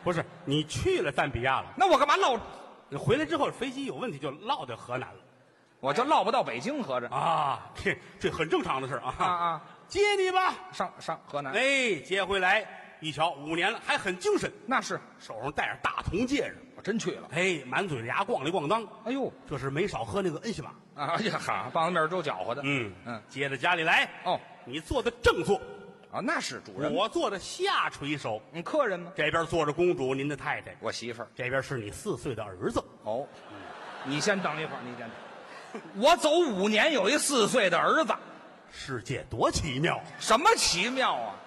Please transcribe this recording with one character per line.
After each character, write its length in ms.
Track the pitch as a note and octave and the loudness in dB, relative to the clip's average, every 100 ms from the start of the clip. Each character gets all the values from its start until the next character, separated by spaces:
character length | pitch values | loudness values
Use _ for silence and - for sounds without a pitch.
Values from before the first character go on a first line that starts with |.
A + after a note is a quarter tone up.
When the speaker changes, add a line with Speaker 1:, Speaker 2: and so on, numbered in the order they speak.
Speaker 1:
不 80 | - | 0
是， 140 | E3+ C#3 - - | -2 -2 -8 -2
你 180 | D3 | 0
去 360 | D3+ - F4+ F#4 | 0 -2 0 2
了 120 | E3+ | 2
赞 180 | C#3 D3+ | 2 0
比 140 | A#2 | 2
亚 180 | B2+ C3 | 2 2
了。 60 | G2 - | -2 2
Speaker 2:
那 100 | F#4+ | 6
我 80 | C#4+ | 6
干 120 | C#4 | 6
嘛 80 | E4 | 6
落？ 240 | F#4 B3 - - - - - C#3 | 4 2 -4 -16 -18 -20 -12 -6
Speaker 1:
回 180 | - B3 | 2 2
来 80 | |
之 140 | D#4 D#4+ | 2 0
后 140 | B3 | 0
飞 180 | - C4 | -2 -6
机 160 | B3+ C#4 | -6 -6
有 80 | |
问 180 | C#3+ A#3+ | -6 -6
题， 60 | C#3+ | -6
就 140 | D3+ | -6
落 340 | C#3 G#3 C#4 C3+ | -8 -6 -6 -4
到 100 | A2+ | -10
河 220 | - B2 | -6 -6
南 100 | G#2 | -6
了。 100 | F#2+ - _ _ _ _ _ | -14 -20 _ _ _ _ _
Speaker 2:
我 140 | C3 | -2
就 100 | D3+ | 0
落 200 | C4 C4+ | 4 4
不 80 | G3 | 4
到 100 | B3+ | 2
北 180 | D#3 A#2 | 0 -2
京， 220 | D3+ D4+ | -4 -4
合 180 | E3+ B2+ | -2 -2
着。 80 | A#2+ | -2
Speaker 1:
啊， 600 | C3 D#3 D#3+ D3 B2 - - | -2 0 2 0 -2 -6 -6
这， 200 | G3 E3 - - | -2 -2 -6 -4
这 120 | F3+ | -4
很 180 | - D#3+ | -2 0
正 140 | F4+ | 0
常 180 | G3 C3+ | 0 -2
的 60 | C3 | -2
事 80 | B2+ | -6
儿 60 | |
啊。 120 | A#2+ - | -6 -2
Speaker 2:
啊， 60 | F3+ | 0
啊。 360 | F3 E3+ D#3+ - - - | 2 0 -2 -8 -20 -6
Speaker 1:
接 280 | F4+ G#4 G4+ | 2 4 4
你 160 | F#4 | 4
吧。 240 | F#4 F#4 B3 - | 4 2 -2 -10
Speaker 2:
上， 200 | - F#3 - | -4 -4 -4
上 200 | - E3 - | -8 -8 -4
河 120 | C#3+ | -6
南。 140 | C#3+ | -2
Speaker 1:
哎， 460 | F#3+ C4 C#4 B3 E3+ | 2 4 4 2 0
接 220 | B2+ F#3 F#3 | 0 0 2
回 140 | G3 | 2
来 260 | F#3 G#3 F#3+ - - - | 4 4 2 -12 -18 -10
一 120 | D#3 | -8
瞧， 180 | C#3+ D#3+ | 0 0
五 260 | C#3+ C#3+ E3 | 0 -4 0
年 160 | F#3 | 2
了， 80 | A3+ - | 0 0
还 100 | C#4+ | 0
很 220 | G3+ F3+ | 0 -2
精 180 | G#4 G4 | 2 2
神。 120 | F3+ - - | 0 -6 0
Speaker 2:
那 160 | B3 | 0
是。 180 | G3 E3+ - - | 0 -6 -8 -20
Speaker 1:
手 200 | - A2 | -14 -8
上 120 | B2+ | -6
戴 160 | D#3 D#3+ | -2 -4
着 100 | A2 | -2
大 180 | - - | -4 -2
铜 240 | - E3+ B3 | -2 0 0
戒 240 | C#4 C3+ | 0 -2
指。 80 | F2 - - | -6 -18 -14
Speaker 2:
我 60 | |
真 160 | - A3 | -4 -2
去 140 | F3 | -2
了。 160 | A2+ E2+ | -6 -6
Speaker 1:
哎， 300 | D3 F#3 E3+ B2+ | -2 0 0 -2
满 200 | C3 G3 | -2 -2
嘴 140 | C#3 | -4
的 60 | A2+ | -2
牙 160 | B2+ | -2
咣 200 | G3 A#3 | 0 0
里 80 | C3+ | 0
咣 160 | F#3 D3 | -2 0
当。 160 | G#3+ G#3 - | 0 -2 -12
Speaker 2:
哎 80 | - | -6
呦。 200 | C4 A#3 - - | -4 -4 -6 -10
Speaker 1:
这 80 | C#3+ | -6
是 140 | C3+ | -4
没 180 | C#3 G3 | 0 -2
少 160 | - | -2
喝 160 | A2+ F#3+ | -4 -2
那 120 | F#3+ | -2
个 80 | D#3 | -2
恩 120 | A#3 | -6
西 120 | F#3+ | -6
玛。 80 | A2 - - - | -8 -14 -20 -8
Speaker 2:
啊， 180 | D3 E3 | -2 0
哎 60 | A3 | 0
呀 120 | D3+ | -2
哈， 320 | - G#2 A2 | -2 -2 -2
棒 140 | E3+ E3 | 0 2
子 60 | |
面 180 | F3+ D#3 | 2 2
粥 140 | F#3 | 0
搅 140 | D3+ G2 | -2 -4
和 180 | F#2 B2 | -4 -4
的。 60 | C#3 | 0
Speaker 1:
嗯。 260 | C#3 A2 F#2 G#2+ | -2 -2 -8 -10
Speaker 2:
嗯。 160 | A#2 - | -10 -10
Speaker 1:
接 180 | C3+ C#3 | -4 -4
着 80 | C3+ | 0
家 200 | E3 F3 | 0 2
里 80 | |
来。 260 | D#3+ G#3 C4 - | 4 4 4 -4
Speaker 2:
哦。 160 | - C3+ - - - | -2 -2 -4 -20 -10
Speaker 1:
你 120 | C3+ | -8
坐 200 | - C#4+ | -2 0
的 120 | A#3 - | 0 2
正 220 | - C#4+ | 2 2
座。 180 | D#3 G3+ - - - - - | 2 0 0 -14 -16 -20 -10
Speaker 2:
啊， 80 | A2+ | -6
那 160 | G3+ D#4 | -2 -2
是 200 | - A#2 - | -4 -8 -12
主 160 | G2 | -6
人。 100 | B2 | -2
Speaker 1:
我 160 | D#3+ G#3+ | 0 0
坐 220 | E4+ C#4 | 0 -2
的 80 | G3 | -2
下 500 | - - F#4 D#4+ E3 | -8 -4 0 2 0
垂 300 | - C#3+ D3 | -2 -4 -4
手。 240 | C3+ G#2+ - | -4 -6 -8
Speaker 2:
嗯， 120 | D#3+ | -10
客 240 | E3+ D#4 A#3+ | -2 0 2
人 120 | F3+ | 0
吗？ 120 | E3+ - | -6 -2
Speaker 1:
这 140 | D#3 | 0
边 160 | D#3+ E3 | 2 2
坐 180 | F3 | 2
着 80 | D3+ | 2
公 240 | D3 F3 D#3 | 4 2 4
主， 200 | C3 C3+ | 0 0
您 120 | C#3+ | -2
的 80 | C#3+ | -4
太 240 | D3+ B2 | -4 -4
太。 140 | G2 F2+ | -6 -8
Speaker 2:
我 120 | A2+ | -6
媳 220 | G2+ A#2+ | -4 -8
妇 80 | A2+ | -8
儿。 60 | A2+ - | -10 -6
Speaker 1:
这 160 | B2 | -2
边 100 | C3+ | -2
是 160 | C3 C3+ | -2 -4
你 140 | G#2 | -6
四 260 | - G#3 D3 | -8 -6 -4
岁 160 | D3 | -4
的 100 | A2 | -6
儿 280 | G#2 F2+ B2 | -8 -4 -2
子。 120 | A#3 - - | -2 -6 -12
Speaker 2:
哦。 240 | - A2+ C#3 - - | -6 -4 -6 -12 -18
嗯。 60 | G2+ F#2+ - - - - | -16 -14 -14 -14 -12 -4
你 140 | C#3+ | -2
先 200 | D3 G3 | 0 0
等 200 | F3 D3+ | 0 -4
一 60 | D#3 | -6
会 60 | |
儿， 80 | C#3 | -8
你 60 | B2 A#2+ | -10 -10
先 100 | A#2 | -12
等。 760 | - - - - - - A3 E3 F#3+ | -12 -16 -18 -18 -18 -14 -14 -12 2
我 160 | B3+ E4+ | 6 6
走 140 | D4+ | 6
五 360 | D#4 E4+ G3 G3+ | 6 4 4 2
年， 260 | G#3+ C4+ | 4 4
有 140 | C#4+ F#3+ | 4 4
一 80 | C#4+ | 4
四 320 | - C#4+ G3+ | 4 4 4
岁 220 | A3+ G3 | 6 6
的 80 | E3+ | 6
儿 260 | D#3 C4 | 6 4
子。 120 | C#4 - - - - - - | 4 0 -4 -18 -20 -20 -20
Speaker 1:
世 320 | - - B2+ | -16 -6 -6
界 200 | - B2 - | -4 -6 -4
多 220 | A2 B3 | 2 4
奇 280 | - D#3+ B2+ | 4 -2 2
妙。 220 | D#3+ C3+ - - | 2 2 -4 -6
Speaker 2:
什 200 | - A3 | 4 6
么 100 | F#4 A#4 | 8 6
奇 340 | - E3 G#3 | 4 2 0
妙 240 | C4 A#3 | 2 2
啊？ 220 | D3 A2+ F#2+ | 2 -2 -8